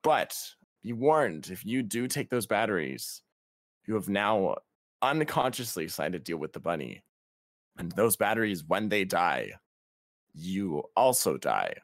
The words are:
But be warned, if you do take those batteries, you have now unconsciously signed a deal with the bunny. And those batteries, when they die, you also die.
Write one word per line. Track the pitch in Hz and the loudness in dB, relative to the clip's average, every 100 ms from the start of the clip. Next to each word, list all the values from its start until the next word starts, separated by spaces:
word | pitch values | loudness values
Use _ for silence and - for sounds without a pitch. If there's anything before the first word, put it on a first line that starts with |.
But | 160 139 - - - - _ _ | 4 2 2 -6 -12 -16 _ _
be | 107 | -8
warned, | 117 135 156 120 78 82 | 0 4 4 2 -2 -10
if | 90 104 | -10 -2
you | 127 | -2
do | 110 117 123 | -2 -2 -2
take | 143 127 | -4 -2
those | 123 98 | -2 0
batteries, | 104 110 92 69 67 - - _ _ _ _ _ _ - | 0 2 0 -2 -6 -10 -14 _ _ _ _ _ _ -4
you | |
have | 110 92 | -2 0
now | 98 104 107 90 - _ _ _ _ | 2 2 2 2 -2 _ _ _ _
unconsciously | 131 151 151 160 127 123 117 90 80 | 0 2 0 0 0 -2 -6 -6 -6
signed | - 76 | -4 -4
a | 90 | -4
deal | - 82 | -6 -6
with | 73 | -6
the | 80 | -6
bunny. | 78 82 62 50 _ _ _ _ _ _ _ - | -4 -4 -6 -12 _ _ _ _ _ _ _ -10
And | 85 | -6
those | 95 113 - | 2 2 4
batteries, | 104 110 110 90 | 2 2 0 -2
when | 78 92 107 | 0 0 2
they | 104 | 0
die, | 95 92 87 65 50 50 _ _ _ _ _ _ _ 76 | 2 2 2 0 -4 -12 _ _ _ _ _ _ _ -12
you | 87 95 98 71 - - | -4 -2 -2 -4 -2 4
also | 131 123 - 65 | 4 4 0 0
die. | 67 50 50 50 | 0 0 -2 -6